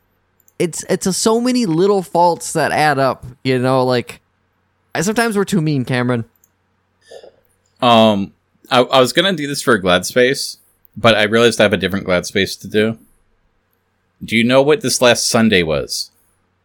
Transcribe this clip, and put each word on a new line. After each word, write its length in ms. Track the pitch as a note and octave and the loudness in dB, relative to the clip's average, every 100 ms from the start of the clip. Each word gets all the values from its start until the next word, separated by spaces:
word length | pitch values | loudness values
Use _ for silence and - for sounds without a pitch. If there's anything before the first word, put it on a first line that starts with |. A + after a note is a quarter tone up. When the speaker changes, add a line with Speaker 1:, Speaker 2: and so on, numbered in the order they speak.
| _ _ _ _ _ - | _ _ _ _ _ -6
Speaker 1:
it's, 260 | E3 - - | -6 -6 -6
it's 180 | F3 F#3+ | -4 -4
a, 60 | |
so 280 | F3+ A3+ A3+ | -2 0 0
many 260 | B3 B3 G#3+ | 0 -2 -2
little 360 | D#3+ G3 G3+ | 0 0 0
faults 500 | F3 E3+ F3 D#3+ - | -2 0 0 0 -6
that 180 | D#3+ B2+ | -4 -2
add 260 | F2+ D3+ C3+ | 0 0 0
up, 260 | C3+ - B2 B2+ | -2 -4 -12 -8
you 140 | C3 C3 | -4 0
know? 260 | B2+ C3 | 0 0
Like, 360 | B2+ B2 - - _ _ _ _ _ _ _ | 0 -2 -4 -16 _ _ _ _ _ _ _
I, 60 | C3 | -6
sometimes 360 | E3+ A3 A#3 G3+ | -2 -2 -2 -2
we're 80 | |
too 160 | F#3+ F3+ | -2 -2
mean, 240 | D#3 C#3+ | -2 -2
Cameron. 400 | A#2+ B2+ B2 B2 A2 _ _ _ _ _ _ _ _ - - _ _ _ _ - | -2 -4 -2 -4 -6 _ _ _ _ _ _ _ _ -20 -20 _ _ _ _ -2
Speaker 2:
Um, 500 | B2 A#2 A2 G2+ G2 _ _ _ - | 4 6 4 2 -4 _ _ _ -2
I, 120 | B2+ | 0
I 180 | B2 C3 | 2 2
was 120 | B2+ | 2
gonna 200 | E3+ F#3+ | 2 0
do 160 | E3+ C#3+ | -2 -6
this 120 | C#3 | -6
for 140 | - | 0
a 60 | A2 | 0
Glad 260 | F2+ F2+ F#2 | 2 0 0
Space, 520 | B2+ B2 C#3 - - _ _ _ - | 0 0 0 -8 -14 _ _ _ -2
but 180 | A#2 | 2
I 100 | G#2 | 2
realized 360 | G#2+ A#2 A#2 A2 | 2 2 2 4
I 40 | |
have 80 | G#2 | 2
a 40 | G#2 | 2
different 300 | F#2 G2 F#2 | -2 -4 -2
Glad 180 | F2+ | -2
Space 320 | F2 G#2 F#2+ - | -2 -4 -4 -6
to 120 | G2 | -6
do. 300 | G#2+ A2 A2+ _ _ _ _ _ _ _ _ _ _ _ - | -2 -2 -4 _ _ _ _ _ _ _ _ _ _ _ -18
Do 100 | - | -4
you 80 | A2+ | 0
know 200 | A#2 C3 | 2 2
what 180 | C#3 D3+ | 4 2
this 200 | C3 - | 0 2
last 280 | B2 A#2 - | 2 2 0
Sunday 340 | A#2+ A2+ F#2+ | 2 2 2
was? 480 | D#2+ D2 B1 - - _ _ _ _ _ | 2 -2 -4 -10 -12 _ _ _ _ _